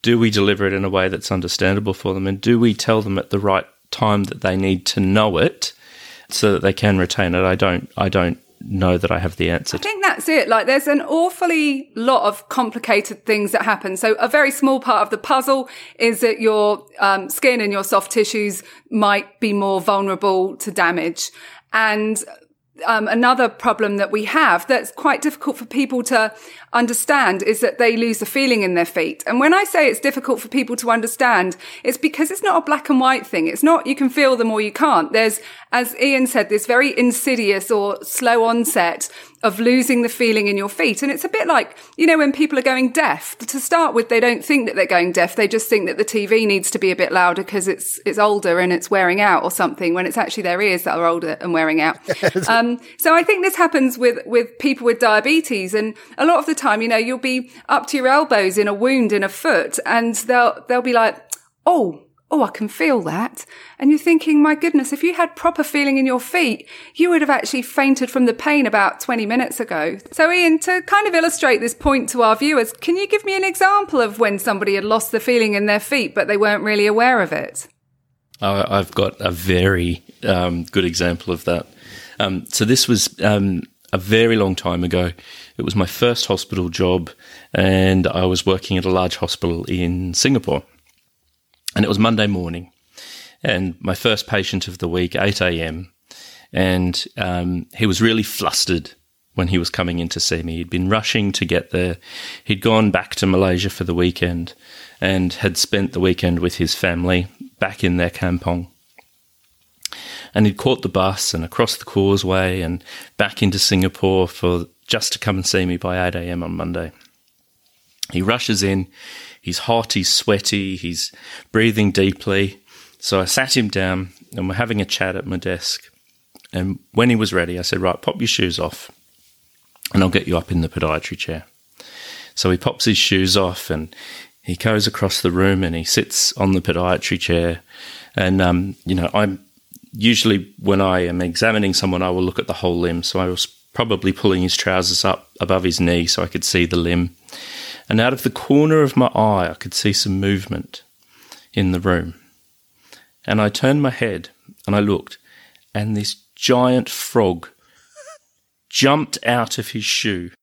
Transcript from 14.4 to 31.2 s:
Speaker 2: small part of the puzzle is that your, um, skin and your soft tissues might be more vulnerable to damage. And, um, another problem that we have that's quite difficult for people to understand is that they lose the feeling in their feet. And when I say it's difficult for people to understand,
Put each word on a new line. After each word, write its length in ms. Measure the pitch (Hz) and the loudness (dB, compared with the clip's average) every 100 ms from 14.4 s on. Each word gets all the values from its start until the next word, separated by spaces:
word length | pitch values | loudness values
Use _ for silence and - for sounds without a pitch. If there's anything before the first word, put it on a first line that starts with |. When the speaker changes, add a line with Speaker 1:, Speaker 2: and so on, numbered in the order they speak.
| 277 | 2
Speaker 2:
small 300 | 277 269 269 | 2 0 0
part 220 | 262 214 | 0 0
of 80 | 208 | 0
the 80 | 233 | -4
puzzle 500 | - 262 254 269 247 - - - | 0 0 2 -2 -2 -14 -20 -2
is 220 | 233 226 | 0 2
that 200 | 233 214 | 0 2
your, 460 | 220 214 208 208 - - | 2 4 2 0 -6 -2
um, 300 | 196 196 190 | 0 0 -2
skin 320 | - 269 247 | 0 0 2
and 100 | 208 | -2
your 140 | 202 | -2
soft 260 | 196 196 196 | 0 0 0
tissues 520 | 233 208 220 208 196 - - _ | 0 0 0 -4 -6 -14 -20 _
might 480 | 214 208 202 - _ | 0 2 2 -2 _
be 140 | 220 | -2
more 300 | 202 196 190 | 0 0 0
vulnerable 720 | 196 196 196 185 202 185 190 - | 2 0 0 0 2 2 0 -4
to 120 | - | -8
damage. 600 | 180 170 175 170 165 - - - - _ | 0 0 0 -4 -6 -12 -12 -20 -20 _
And, 500 | 220 220 214 214 214 - - _ _ _ - - | 0 0 0 -2 -4 -8 -20 _ _ _ -8 -2
um, 200 | 226 214 | 0 0
another 420 | 226 247 254 240 | 2 2 4 0
problem 480 | - 233 220 214 202 | 0 -2 0 -2 -2
that 120 | 196 | -2
we 140 | 214 | -2
have 420 | 214 311 277 175 - | -2 2 2 2 2
that's 240 | 254 - | -2 -2
quite 280 | - 294 269 | -2 -2 0
difficult 380 | 302 - - - | -2 -4 -8 -8
for 80 | 233 | -6
people 360 | 240 262 254 | -4 -2 -2
to 280 | 233 247 220 220 - - - | 0 0 0 -4 -20 -20 -4
understand 680 | 240 240 233 - 294 220 185 | 0 0 -2 0 2 2 0
is 180 | 202 220 | 0 0
that 180 | 226 - | 0 2
they 180 | 233 226 | 2 2
lose 220 | 233 220 | 0 -2
the 80 | 208 | -4
feeling 360 | 269 269 226 | 0 2 2
in 120 | 190 | 2
their 100 | 175 | 0
feet. 380 | 170 180 160 - - | 0 -2 -4 -4 -2
And 100 | 240 | 2
when 160 | 294 | 4
I 80 | 370 | 4
say 240 | 403 349 285 | 2 2 2
it's 120 | 220 | 2
difficult 400 | 277 269 - 233 | -2 -2 -2 -4
for 80 | - | -2
people 260 | 269 247 233 | -4 -2 -4
to 140 | 233 | 0
understand, 680 | 233 226 - | 0 -2 0